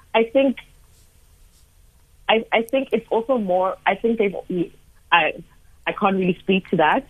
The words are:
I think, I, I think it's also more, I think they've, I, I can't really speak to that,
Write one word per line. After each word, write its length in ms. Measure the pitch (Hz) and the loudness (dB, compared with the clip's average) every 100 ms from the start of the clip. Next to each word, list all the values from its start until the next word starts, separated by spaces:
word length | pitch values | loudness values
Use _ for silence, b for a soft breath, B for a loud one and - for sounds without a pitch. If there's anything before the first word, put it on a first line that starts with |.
| - | -4
I 120 | 226 226 | 0 2
think, 320 | 269 277 240 - - - - - _ - - - _ - _ - _ _ - - | 2 2 0 -8 -20 -20 -20 -20 _ -20 -20 -20 _ -20 _ -20 _ _ -8 0
I, 160 | 214 226 | 0 0
I 100 | 220 | -2
think 280 | 226 269 269 | -2 -2 -2
it's 160 | - - | -4 -2
also 300 | 220 226 254 | -4 -2 -2
more, 360 | 202 180 185 - - | 0 0 -2 -2 -4
I 80 | 196 | -2
think 240 | 233 226 | -2 0
they've, 160 | 202 170 - 180 165 - - - - | -2 -4 -6 -6 -6 -8 -20 -20 -2
I, 220 | 170 156 - 165 - - - - | 0 0 -4 -14 -20 -20 -12 -10
I 60 | |
can't 220 | 165 202 190 | -2 0 0
really 220 | 180 175 | 0 -2
speak 300 | - 190 - | 0 -2 0
to 60 | 180 | 0
that, 300 | 156 202 | 2 0